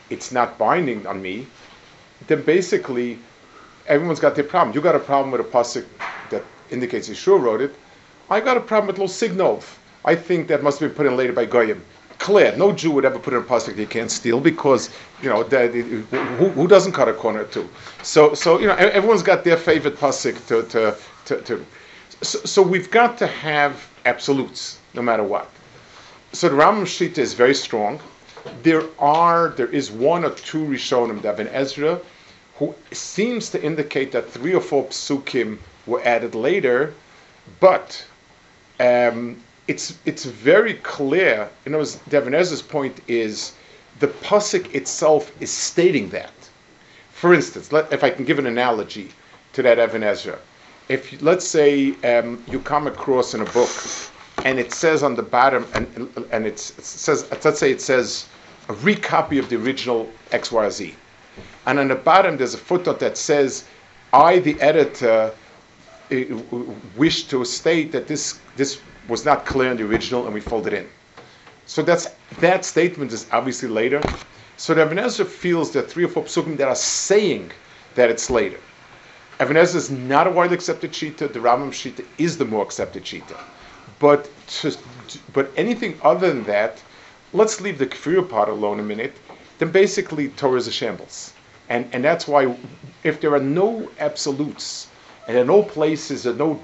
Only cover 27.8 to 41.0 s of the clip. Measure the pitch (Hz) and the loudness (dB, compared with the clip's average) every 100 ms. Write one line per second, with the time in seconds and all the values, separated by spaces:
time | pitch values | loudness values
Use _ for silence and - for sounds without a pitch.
27.8 | 104 - - - - - - 123 160 160 | -4 -6 -14 -20 -20 -20 -18 -2 2 2
28.8 | 160 - 143 156 170 170 165 - 120 147 | -2 -2 2 4 4 4 0 -2 -4 -4
29.8 | 120 107 139 170 151 - - 156 151 127 | -6 -2 0 0 -2 -6 -8 -6 -4 -6
30.8 | - 127 117 104 107 107 107 131 135 147 | 0 0 0 -4 -6 -4 -6 -4 -4 -2
31.8 | 151 175 - - - - _ - 147 - | -2 -2 -8 -20 -20 -20 _ -8 -8 -8
32.8 | - - - - 233 233 - 175 151 160 | -16 -16 -8 -4 -2 -2 -6 -6 -4 -4
33.8 | 143 135 135 120 - 117 147 180 - 143 | -4 -4 -2 -4 -6 -8 -2 0 0 -2
34.8 | - - - 139 - 131 107 98 - - | -2 -8 -4 -4 -2 -2 -2 -6 -16 -18
35.8 | - 123 120 117 117 113 131 196 139 123 | -6 -2 2 0 -2 -2 0 0 2 2
36.8 | 156 151 _ - - _ - - 185 120 | 0 -6 _ -20 -20 _ -20 4 6 6
37.8 | - - - _ _ _ _ _ _ - | -2 -16 -18 _ _ _ _ _ _ 0
38.8 | 123 123 120 117 120 120 - _ - 139 | 4 4 2 0 -8 -12 -20 _ -8 -8
39.8 | - - - - 131 107 123 175 233 - | -8 -8 -8 -8 -12 0 4 6 4 -4
40.8 | - - | -10 -4